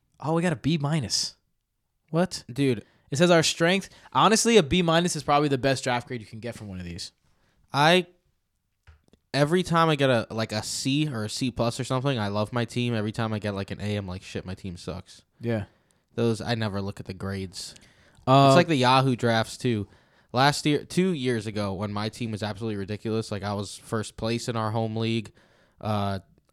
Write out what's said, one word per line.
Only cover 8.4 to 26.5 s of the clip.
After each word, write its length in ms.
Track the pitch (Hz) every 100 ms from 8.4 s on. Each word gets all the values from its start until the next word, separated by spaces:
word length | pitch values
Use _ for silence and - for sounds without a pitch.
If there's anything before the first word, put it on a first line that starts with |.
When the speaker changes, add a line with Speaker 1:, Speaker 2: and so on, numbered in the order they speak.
| _ _ _ _ _ _ _ _ _
Speaker 2:
every 300 | 135 147 180
time 260 | 175 170 165
I 60 | 147
get 120 | 139
a, 180 | 120 -
like, 220 | 110 113
a 100 | 107
C 460 | - - 135 139 151
or 140 | 120 107
a 40 |
C 220 | - 127
plus 260 | - 117 -
or 60 |
something, 340 | 123 131 139 123
I 120 | 104
love 240 | 104 107
my 100 | 123
team. 300 | 117 123 120 113
Every 160 | 107
time 220 | 113 113
I 60 | 107
get, 140 | 104
like, 180 | 98 98
an 100 | -
A, 140 | 104 104
I'm 100 | 98
like, 160 | 90
"Shit, 220 | - 98 -
my 100 | 92
team 220 | 98 87
sucks." 460 | - 90 - - _ _
Speaker 1:
Yeah. 240 | 117 113 95 _ _ _ _ -
Speaker 2:
Those, 240 | 117 107
I 160 | 76 117
never 260 | 107 98
look 180 | 98 -
at 60 | -
the 80 |
grades. 640 | 95 95 98 95 - - - _ _ _ _ -
Speaker 1:
Uh, 200 | 135 139
Speaker 2:
It's 60 | 135
like 120 | 165
the 80 | 147
Yahoo 400 | 123 131 135 120
drafts, 420 | 120 113 110 -
too. 300 | 127 110 98 _ _ _ _
Last 340 | 120 139 143 151
year, 180 | 147 -
two 260 | - 185
years 360 | 160 127 117 107
ago, 260 | 104 101
when 180 | 95 104
my 160 | 104 110
team 220 | - 117
was 120 | 104
absolutely 340 | 104 101 113 101
ridiculous, 540 | 95 104 113 110 110
like, 120 | 104
I 100 | 101
was 220 | 101 98 -
first 380 | - 113 107 -
place 320 | 113 117 -
in 80 | 113
our 160 | 110
home 240 | 113 113 110
league. 360 | 113 113 101 _ _ _ _ _
Uh, 380 | 110 104 101 98 - _ _